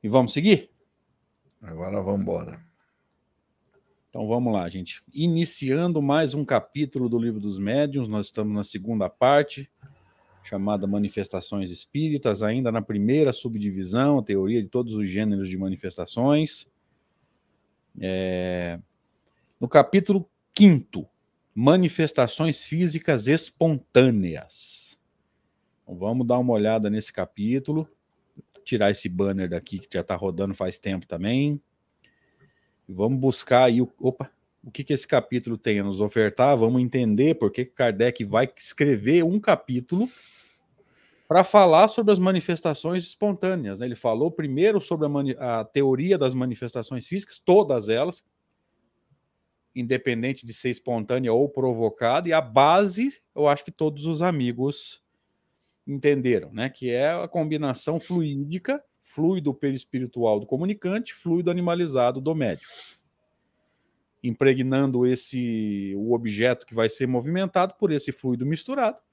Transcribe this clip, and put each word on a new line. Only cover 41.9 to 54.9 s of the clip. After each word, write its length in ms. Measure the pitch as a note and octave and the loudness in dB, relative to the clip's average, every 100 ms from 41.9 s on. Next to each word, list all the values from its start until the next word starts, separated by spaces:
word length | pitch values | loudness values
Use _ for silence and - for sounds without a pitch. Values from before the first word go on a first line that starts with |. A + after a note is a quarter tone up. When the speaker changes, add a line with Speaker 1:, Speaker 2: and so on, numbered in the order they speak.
| A3+ G#3+ | 4 2
Speaker 1:
as 60 | G3 | 4
manifestações 840 | F#3 F#3 - E3+ E3 C#3+ D#3+ F3+ | 2 0 -2 -4 -4 -4 -4 -4
espontâneas, 760 | E3+ - G#3 G3 F#3 F#3 G#2+ G2 | -6 -4 -4 -2 -4 -2 -6 -6
né? 80 | B2 | -8
Ele 100 | A#2 | -4
falou 340 | B2 A2+ D#3+ | -2 0 -2
primeiro 480 | E3 D3+ C3+ G3+ G#3 | -2 -4 2 2 2
sobre 280 | - E3 D3 | -2 -2 -2
a 20 | |
mani-, 280 | C#3+ C#3 B2 | 0 -2 -4
a 260 | B2+ A2+ | -2 -4
teoria 540 | A2 C#3 C3+ C3 F3 F#3+ | -2 2 2 2 2 2
das 160 | C3 | 2
manifestações 760 | B2+ B2+ A2+ A#2+ B2+ A2+ B2+ - | 0 -4 -4 -8 -8 -8 -10 -8
físicas, 300 | G3 - - | -8 -8 -6
todas 500 | - F#3 E3 B2 G#2 | 4 4 4 -2 0
elas, 360 | A2+ E3 - _ _ _ _ _ _ _ _ _ _ _ _ _ _ _ | 0 -2 -6 _ _ _ _ _ _ _ _ _ _ _ _ _ _ _
independente 720 | B2+ A#2+ B2 - A#2 B2 C3 A#2 | -10 -2 -2 0 -2 -4 -6 -10
de 80 | |
ser 160 | A2+ B2+ | -6 -6
espontânea 600 | A#2+ - A#2 G#2 B2 B2 | -4 -4 -6 -2 -2 2
ou 160 | A#2 C#3+ | 2 2
provocada, 800 | C3+ C3 A2+ A2+ - A#2 C#3 F3 | 0 -2 0 -2 0 0 0 2
e 40 | |
a 80 | D#3+ | 0
base, 800 | B2 A2 C#3+ F3+ G#3 F3+ C4+ - _ | 2 4 6 6 4 -2 -4 -6 _
eu 120 | - D3 | 0 2
acho 180 | C#3+ | 2
que 80 | - | -4
todos 340 | - D#3 D3 D#3 | -4 -4 -2 -6
os 160 | D#3 | -2
amigos 800 | F3+ D#3 B2 A#2+ C3+ C#3+ - | -2 0 -2 -2 -4 -4 -16